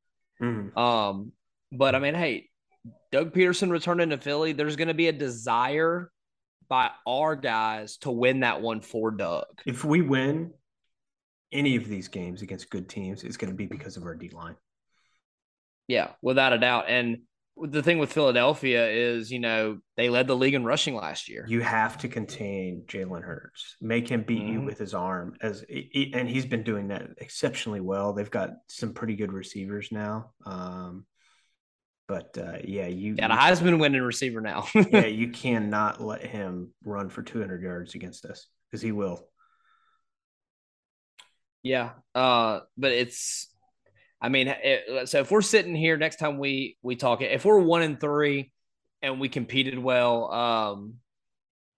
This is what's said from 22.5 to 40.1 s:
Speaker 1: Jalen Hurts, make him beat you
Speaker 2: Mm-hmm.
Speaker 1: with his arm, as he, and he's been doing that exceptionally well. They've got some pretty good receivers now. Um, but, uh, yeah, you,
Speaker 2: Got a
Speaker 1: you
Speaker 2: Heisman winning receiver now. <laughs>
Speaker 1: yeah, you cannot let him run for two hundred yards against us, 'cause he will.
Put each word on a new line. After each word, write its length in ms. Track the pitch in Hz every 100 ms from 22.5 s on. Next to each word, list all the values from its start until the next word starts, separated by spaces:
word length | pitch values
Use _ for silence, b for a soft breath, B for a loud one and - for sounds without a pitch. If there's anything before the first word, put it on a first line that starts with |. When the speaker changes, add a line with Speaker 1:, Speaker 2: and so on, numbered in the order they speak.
| 98 92 87 -
Speaker 1:
Jalen 360 | 98 92 87
Hurts, 520 | 85 78 - - - -
make 260 | 110 117 120
him 160 | 120
beat 180 | 107 113
you 180 | 107 113
Speaker 2:
Mm-hmm. 80 | 135
Speaker 1:
with 100 | 104
his 140 | 101
arm, 420 | 95 92 90 87 -
as 240 | 113 101 -
he, 440 | 139 135 139 139 127
and 140 | 120
he's 160 | 131 127
been 180 | 117
doing 240 | 110 104 101
that 140 | 98 - -
exceptionally 640 | - - 135 127 113 101
well. 320 | 92 98 104
They've 180 | 101 101
got 200 | 107 92 - _
some 260 | - 113
pretty 240 | - 113 104
good 160 | 101
receivers 560 | 95 92 101 98 104 -
now. 400 | 107 104 110 - _ 98
Um, 600 | 92 90 90 90 92 - _ _ _ _ _ _ _ _ _ -
but, 300 | 90 - -
uh, 220 | 90 92
yeah, 240 | - 98 87
you, 280 | 92 104 104
Speaker 2:
Got 160 | 113
a 20 |
Speaker 1:
you 60 | 117
Speaker 2:
Heisman 400 | 156 175 175 165
winning 220 | 147 135
receiver 380 | 123 - 131 113
now. 280 | 110 76 -
<laughs> 40 | 214
Speaker 1:
yeah, 300 | - 214 110
you 220 | 110 120
cannot 680 | 120 127 113 104 104 107 -
let 200 | 107 107 -
him 480 | 107 92 90 87 _ 104
run 240 | 101 95
for 120 | 117
two 180 | - 117
hundred 240 | 95 90
yards 320 | 92 90 87 87
against 280 | 87 - 90
us, 220 | - - _ _
'cause 100 | 107
he 100 | 110
will. 340 | 104 98 87 - _ _ _ _ _ _ _ _